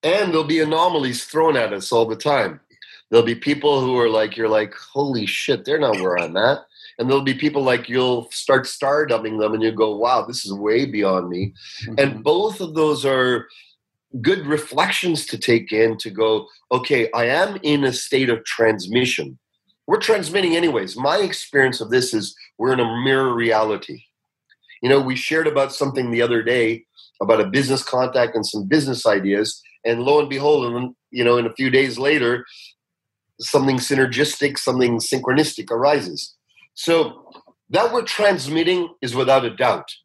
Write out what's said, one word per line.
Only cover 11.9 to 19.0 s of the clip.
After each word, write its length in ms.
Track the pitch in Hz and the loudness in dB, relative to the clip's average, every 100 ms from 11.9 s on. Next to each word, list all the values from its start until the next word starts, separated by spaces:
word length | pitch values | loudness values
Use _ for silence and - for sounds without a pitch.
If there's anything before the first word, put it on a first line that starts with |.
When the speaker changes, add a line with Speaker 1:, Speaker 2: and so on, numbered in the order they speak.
| 110 | 0
Speaker 1:
And 240 | 139 107 | 0 0
both 360 | 127 170 214 196 | 0 0 0 -4
of 140 | 180 | -8
those 300 | 156 156 143 | 0 0 0
are 440 | 135 131 127 120 - - _ _ _ _ _ 131 | 0 2 2 0 -4 -20 _ _ _ _ _ -2
good 240 | 113 190 143 | 0 0 0
reflections 800 | 147 - 131 190 - 180 156 - | -4 -2 0 0 0 -2 -2 -4
to 120 | 104 | -6
take 340 | - 117 98 | 2 2 2
in, 240 | 110 113 110 | 2 2 0
to 120 | 110 | -10
go, 360 | 98 110 110 - _ _ | -2 0 0 -4 _ _
"Okay, 400 | 123 - 139 - | -4 0 0 0
I 120 | 117 | 0
am 340 | 120 147 202 202 | 0 0 0 -2
in 180 | 151 147 | 0 2
a 100 | 135 | 0
state 380 | 123 - 139 131 | -2 -2 0 2
of 140 | 113 | -2
transmission." 960 | - - 113 104 90 117 | -4 0 2 2 0 0